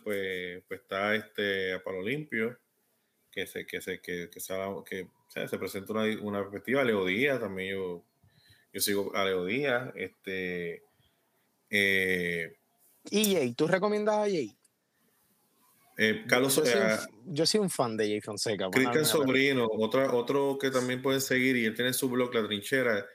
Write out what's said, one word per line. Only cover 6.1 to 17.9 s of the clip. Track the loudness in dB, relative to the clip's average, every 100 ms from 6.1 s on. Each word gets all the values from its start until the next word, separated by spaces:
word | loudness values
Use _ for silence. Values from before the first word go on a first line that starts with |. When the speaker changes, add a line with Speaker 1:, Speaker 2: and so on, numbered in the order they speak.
| -2
Speaker 1:
una | -4 -4
perspectiva, | -4 -6 -2 0
Leo | 2 2 2
Díaz, | 2 2 0
también | -2 -6 -6 -4
yo, | -6 -8 -12 _ _ _ _ -20 _
yo | -4
sigo | 0 0 0 0
a | 0
Leo | 0 0
Díaz, | -2 0 0 -2 -8
este, | -10 _ -8 -6 -4 -4 -6 -8 _ _ _ _ _ _ _ _ -2
eh, | 2 4 4 2 2 0 -2 -6 -10 _ _ _ _ -2
Speaker 2:
¿Y | 2 2
Jay? | 2 2
¿Tú | 0 2
recomiendas | 2 2 0 0 2
a |
Jay? | 0 -2 -4 -8 _ _ _ _ _ _ _ _ _ _ _ _ _ 0
Speaker 1:
eh, | 2 2 2
Carlos, | 4 4 4
Speaker 2:
Yo, |
yo | 4
soy | 4
un | 4
Speaker 1:
eh, |
Speaker 2:
f-, | 2 -2 -14 -8
yo | 0 2
soy | 2
un | 0
fan | 0 0